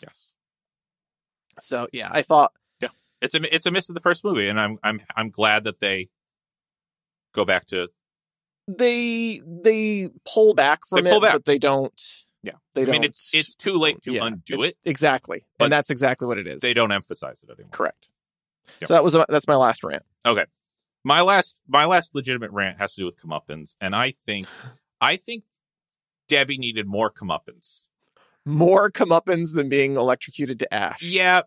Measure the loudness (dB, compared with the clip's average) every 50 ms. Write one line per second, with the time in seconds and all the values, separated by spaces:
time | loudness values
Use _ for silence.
0 | -14 -20 _ _ _ _ _ _ _ _ _ _ _ _ _ _ _ _ _ _
1 | _ _ _ _ _ _ _ _ _ _ _ -20 -12 -8 -6 -6 -6 -8 -8 -10
2 | -10 -2 -2 -2 2 6 6 6 6 6 2 _ _ _ _ _ -10 -10 -10 _
3 | _ _ _ _ -6 -2 -2 -2 -2 0 -2 0 0 -2 -2 -2 -4 -6 -12 -2
4 | 0 0 0 0 -2 -2 -2 0 0 0 0 0 -2 -2 -4 -4 -4 -4 -4 -4
5 | -10 -8 -6 -6 -6 -6 -2 0 2 4 4 2 0 -4 -6 -4 -4 -4 -4 -4
6 | -6 -12 _ _ _ _ _ _ _ _ _ _ _ _ _ _ _ _ _ _
7 | _ _ _ _ _ _ _ -4 0 0 0 0 0 -4 -6 -6 -6 -6 -10 _
8 | _ _ _ _ _ _ _ _ _ _ _ _ _ -16 -4 0 0 0 2 0
9 | -2 -4 -4 -4 -4 -6 -6 -8 -12 -16 -18 2 2 2 4 4 0 -2 -2 -4
10 | -6 -8 -10 -16 _ -4 2 4 4 6 6 6 4 4 2 0 -2 -2 0 2
11 | 4 6 4 6 6 4 4 2 2 0 0 2 2 2 2 0 -2 -6 -8 -12
12 | -14 -14 -14 -18 -20 _ _ _ -16 -16 -16 _ _ _ _ -2 0 0 2 0
13 | 0 -2 -4 -8 -10 -2 -2 -2 -2 -2 -10 -8 -6 -4 0 0 0 0 -2 -4
14 | -8 -6 -4 -4 -4 -4 -6 -8 -10 -8 -4 -2 -2 -2 -4 -6 _ -8 -4 0
15 | 0 0 0 0 -4 -8 -12 -12 -12 _ _ -2 2 2 2 0 0 -2 -4 -2
16 | 0 0 0 -2 -4 -6 -4 -6 -6 -8 -10 -4 -4 -2 2 2 2 2 0 -4
17 | -4 _ -14 -12 -12 -14 -16 -18 _ -20 -20 -20 -20 -16 -6 -6 -6 -6 -6 _
18 | _ _ _ _ _ _ _ _ _ _ _ _ _ -20 -18 _ -2 2 2 4
19 | 4 4 4 4 2 2 0 0 2 2 2 4 4 2 2 -2 -6 -10 -10 -10
20 | -12 _ _ _ _ 0 0 0 -2 -4 _ _ _ _ _ _ _ _ _ _
21 | _ 0 2 4 4 4 4 2 0 -2 -10 _ _ 0 2 2 4 4 2 2
22 | 0 -2 -8 -8 -6 -6 -6 -6 -6 -6 -4 -4 -4 -4 -4 -6 -6 -6 -6 -8
23 | -8 -8 -8 _ -12 -10 -10 -10 -8 -10 -14 -14 -14 -18 -16 _ -8 -4 -2 -2
24 | -2 -4 -6 -10 _ -8 -8 -8 -8 -12 -16 -20 -20 -20 -20 _ _ _ _ _
25 | -2 0 0 -2 -6 -12 -12 -12 -14 _ _ _ _ _ _ _ _ _ _ _
26 | _ _ _ _ _ 0 0 0 0 0 -4 -6 -8 -8 -6 -6 -8 -6 -4 -2
27 | -2 -4 -4 -8 -8 -6 -6 -6 -8 -14 -20 _ -20 -20 -20 -20 _ _ _ _
28 | _ _ _ _ _ _ _ _ _ -4 0 2 4 6 6 6 4 2 0 -2
29 | 2 2 2 2 2 0 -2 -2 -2 -2 -4 -4 -2 0 0 0 0 0 0 0
30 | 0 0 0 -2 -4 -12 -8 -8 -8 -6 -6 -6 -6 -4 -4 -4 -4 -4 -6 -8
31 | -8 -4 -2 0 2 4 4 2 2